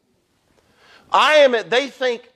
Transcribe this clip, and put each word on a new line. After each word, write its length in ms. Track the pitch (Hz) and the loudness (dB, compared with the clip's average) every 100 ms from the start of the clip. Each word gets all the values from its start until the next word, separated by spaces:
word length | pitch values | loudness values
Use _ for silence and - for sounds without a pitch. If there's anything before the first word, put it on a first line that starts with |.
| _ _ _ _ _ _ _ _ _ _ _ | _ _ _ _ _ _ _ _ _ _ _
I 240 | 185 254 302 | -2 2 2
am, 160 | 277 233 170 | 2 0 -4
they 220 | 233 277 | -4 -4
think 400 | - 254 233 - | -6 -8 -8 -14